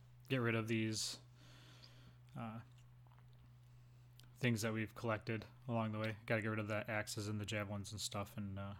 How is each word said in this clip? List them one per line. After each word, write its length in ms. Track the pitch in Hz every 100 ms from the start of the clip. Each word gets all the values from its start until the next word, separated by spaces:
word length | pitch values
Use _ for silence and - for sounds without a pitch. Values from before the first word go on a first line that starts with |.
| - - -
get 100 | 131
rid 120 | 117
of 140 | 113 110
these, 500 | 113 110 110 - - - - - - - - - - - - - -
uh, 200 | 117 110 - - - - - - - - - - - - - - - - - -
things 220 | 127 113
that 100 | 113
we've 220 | 110 107
collected 500 | - 117 107 - 110 110 - -
along 240 | 117 110
the 80 | 107
way. 160 | 110 104 -
Gotta 140 | 113
get 60 | 107
rid 100 | 110
of 80 | 104
the 220 | 107 104
axes 380 | 107 107 - 104
and 140 | 107
the 40 | 101
javelins 460 | 107 101 104 98
and 80 | 104
stuff, 380 | - 104 98 -
and, 220 | 101 98
uh, 140 | 98 104